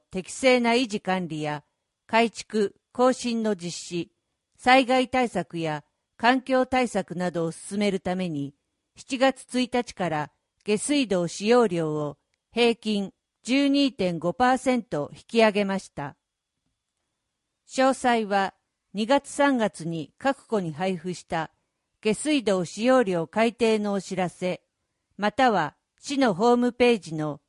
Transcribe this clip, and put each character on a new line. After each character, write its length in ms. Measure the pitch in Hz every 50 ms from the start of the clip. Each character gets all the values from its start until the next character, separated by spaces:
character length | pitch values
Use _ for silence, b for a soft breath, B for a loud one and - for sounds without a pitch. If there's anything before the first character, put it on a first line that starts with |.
| _ _
適 200 | - 185 160 -
正 280 | - - 269 254 254 247
な 140 | 240 233 233
維 140 | 247 269 208
持 140 | 202 202
管 260 | - 190 185 185 180 147
理 140 | 160 151
や、 220 | 151 147 147 143 - _ _ _ _ _ _ _ _
改 240 | - 226 226 233 214
築、 460 | - - - - 208 220 202 196 - _ _ _ -
更 180 | - 247 262
新 300 | 247 - - 247 226 226
の 140 | 220 214 208
実 160 | 165 175 175
施、 400 | - - - - 175 175 165 - _ _ _ _ _ _ _ _ _
災 300 | _ - 247 254 269 262
害 240 | 220 262 254 254 -
対 180 | - 254 247 226
策 300 | - 185 165 - - 170
や 260 | 165 156 151 147 - _ _ _ _ _ _ -
環 240 | 226 240 254 262
境 240 | - - 262 254 254
対 220 | 254 262 254 247 -
策 280 | - 190 180 - 170
な 140 | 180 180 180
ど 180 | 147 170 165 165
を 40 |
進 280 | 160 - - - 196 208
め 120 | 208 208
る 80 | 185 190
た 160 | - 185 185
め 140 | 185 185 175
に、 260 | 156 143 139 139 - _ _ _ _ _ _ _ _
七 220 | - - - 269 226
月 260 | 262 269 262 - - - - 254
一 100 | 254 240
日 240 | - 240 233 - -
か 140 | - 185 165
ら 240 | 156 151 147 - _ _ _ _ _ _ _
下 140 | 202 208 202
水 320 | - - 294 285 262 185
道 180 | 196 180 175 165
使 180 | - - 202
用 220 | 214 240 247 233 202
料 260 | 175 170 160 156 151
を 240 | 151 147 147 143 - _ _ _ _ _ _ -
平 200 | 226 240 233 233
均 380 | - - 214 214 202 196 - - _ _ _ _ _ -
十 240 | 220 254 277 285 277
二 240 | 277 285 277 262
点 260 | - - 190 180 170 160
五 140 | 147 175
パ 220 | 175 - 247 247 262
ー 40 | 254
セ 200 | - 262 254 240
ン 60 | -
ト 280 | - - 147 143 - -
引 100 | - - -
き 120 | 226 226
上 100 | 220 214
げ 140 | 185 208 202
ま 120 | 196 196 185
し 140 | - -
た。 240 | _ - 143 135 - _ _ _ _ _ _ _ _ _ _ _ _ _ _ _ _ _ _ _ _ _ _ _ _ _ _ _ _ _ _ _
詳 260 | - 262 262 269 254
細 300 | - - 247 240 226 220
は、 300 | 190 202 196 196 - - _ _ _ _ _ _ _ -
二 140 | 196 220 208
月 200 | 277 277 - -
三 300 | - - 285 285 269 240
月 280 | 220 196 - - 151
に 280 | 170 165 160 143 - _ -
各 300 | - 269 269 - - _
戸 140 | 233 208
に 100 | 180 165
配 240 | 147 143 185 190 190
布 180 | 160 - 185 170
し 120 | - -
た 260 | - 180 165 156 - _ _ _ _ _ _ _ _ _ _
下 140 | - 214 208
水 320 | - - 302 302 277 202
道 180 | 214 196 185 175
使 220 | - - 202 220
用 180 | 254 262 254 233
料 240 | 190 180 170 165 -
改 260 | - 214 226 240 -
定 240 | - 240 226 220 214
の 140 | 208 202
お 80 | 202 196
知 160 | - - 196
ら 140 | 180 185 160
せ、 320 | - - 185 180 170 - _ _ _ _ _ _ _ _ _ _ _ -
ま 160 | 202 214 -
た 180 | - 262 247
は 240 | 208 180 156 147 - _ _ _ _ _
市 180 | - - 285 269
の 160 | 269 233 175
ホ 200 | 165 226 240 247
ー 20 |
ム 160 | 240 247 247
ペ 220 | 233 - 247 240 240
ー 60 | 196
ジ 140 | - 156 160
の 260 | 156 151 151 143 - _